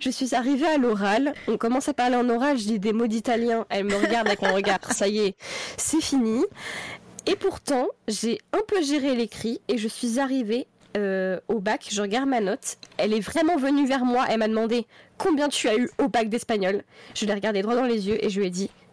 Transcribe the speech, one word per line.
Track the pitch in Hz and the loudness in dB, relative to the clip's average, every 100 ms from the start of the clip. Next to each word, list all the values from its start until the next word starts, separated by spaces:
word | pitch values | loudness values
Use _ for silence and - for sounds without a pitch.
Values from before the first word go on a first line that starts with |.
Je | 254 | -6
suis | - 254 247 | -2 -2 0
arrivée | 247 277 320 | 2 2 2
à | 302 | 4
l'oral. | 240 208 196 220 285 285 - | 2 2 2 2 0 -2 -4
On | 214 | -2
commence | 233 254 285 | 0 0 0
à | |
parler | 277 247 247 | 0 2 2
en | 240 | 2
oral. | 233 277 269 | 2 2 0
Je | |
dis | 208 220 | 0 0
des | 208 | 0
mots | 214 233 | 2 2
d'italien. | 226 233 233 233 226 214 | 0 0 0 2 0 0
Elle | 202 | -2
me | 202 202 | 0 2
regarde | 208 233 214 | 2 2 2
avec | 202 | 2
un | 196 | 2
regard. | 190 202 190 - | 2 2 0 -2
Ça | - 202 | -2 0
y | 214 | 2
est, | 202 - - - - - | 0 -2 -10 -10 -10 -6
c'est | - 320 | 0 0
fini. | - 269 226 226 403 - - - - - - - - | 2 2 2 2 0 -4 -12 -10 -12 -14 -18 -8 -4
Et | |
pourtant, | 392 381 - - 262 320 - - | 0 -2 -4 -2 0 0 -4 -6
j'ai | 202 226 226 - | -4 -2 -4 -2
un | 349 440 | -4 0
peu | 392 | 0
géré | 285 294 277 247 | 2 0 2 0
l'écrit | 226 - 220 254 - | -2 -4 -6 -6 -4
et | 247 | -2
je | 220 | -2
suis | - 240 233 | -4 -2 -2
arrivée, | 269 262 208 240 - _ _ 208 | 0 0 0 -2 -4 _ _ -4
euh, | 202 190 185 185 - | 0 0 -2 -4 -4
au | 220 | -2
bac. | 196 240 - | -2 -4 -4
Je | 202 | -4
regarde | 202 233 269 | -2 0 0
ma | 254 | 0
note. | 190 226 - - - - | 0 -2 -6 -12 -12 -2
Elle | 190 | 0
est | 220 | 0
vraiment | 190 330 330 349 | -2 0 2 2
venue | 269 285 269 | 2 2 2
vers | 269 | 2
moi. | 247 247 254 | 2 2 2
Elle | 226 | 0
m'a | 220 | 0
demandé | 220 226 233 220 - - _ | 0 0 0 -2 -12 -20 _
combien | 392 285 294 | 0 2 2
tu | - 254 | 0 0
as | 220 | 2
eu | 247 - | 0 0
au | 269 | 0
bac | 233 220 | 2 0
d'espagnol. | 233 - 220 190 202 - - - - | -2 -2 -2 0 -2 -6 -16 -14 -6
Je | 208 | -4
l'ai | |
regardée | 208 214 202 | -2 0 0
droit | 208 | 0
dans | 240 254 | 0 2
les | 226 196 | 0 0
yeux | 220 | 0
et | 220 | 0
je | 190 | 0
lui | 190 | -2
ai | |
dit, « | 180 196 - - | -2 -6 -8 -16